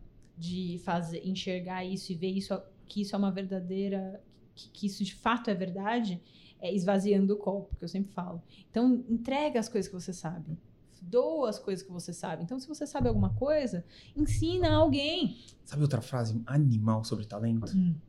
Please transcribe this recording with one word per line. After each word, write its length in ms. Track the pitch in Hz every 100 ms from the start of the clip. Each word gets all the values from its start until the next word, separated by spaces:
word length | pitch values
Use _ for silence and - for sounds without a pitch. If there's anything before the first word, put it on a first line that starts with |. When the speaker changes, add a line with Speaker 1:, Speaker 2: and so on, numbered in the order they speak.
| - - - 170
Speaker 1:
de 420 | 170 180 180 175
fazer, 420 | 190 175 165 170 185
enxergar 600 | 185 190 180 180 185 185
isso 260 | 190 -
e 40 | 170
ver 120 | 190
isso, 300 | 190 190 190 - - -
que 160 | 208
isso 140 | 196 196
é 20 |
uma 140 | 196
verdadeira, 920 | 180 190 190 180 190 196 196 190 202 - - -
que, 160 | - -
que 160 | - 202
isso 160 | -
de 120 | 196 -
fato 340 | 220 240 240
é 60 | 185
verdade, 680 | 185 190 202 240 214 175 - - - -
é 140 | 175 196
esvaziando 580 | 180 196 202 196 196
o 40 | 208
copo, 380 | - 196 196 -
que 60 | 175
eu 20 |
sempre 220 | 190 196
falo. 300 | - 180 170 - - -
Então, 340 | 226 254 240 -
entrega 500 | 226 254 269 302 247
as 80 | 214
coisas 180 | 208 185
que 80 | 180
você 160 | 190
sabe. 440 | 180 160 175 151 165 - - - -
Doa 480 | 175 240 302 320 233
as 80 | 208
coisas 260 | - 185 -
que 60 |
você 200 | 175 170
sabe. 320 | 165 - 160
Então, 160 | 165 254
se 80 | 294
você 180 | 302 294
sabe 220 | 285 247
alguma 220 | 208 190
coisa, 520 | - 277 311 247 175 - - - 285
ensina 600 | 302 - 320 370 330 302
alguém. 640 | 320 277 294 359 233 - - -
Speaker 2:
Sabe 180 | - 143
outra 200 | 147 123
frase 400 | - 127 110 113 117
animal 600 | 143 139 110 110 110 113
sobre 200 | 107 107
talento? 460 | 104 117 113 104 190
Speaker 1:
Hum. 200 | 180 156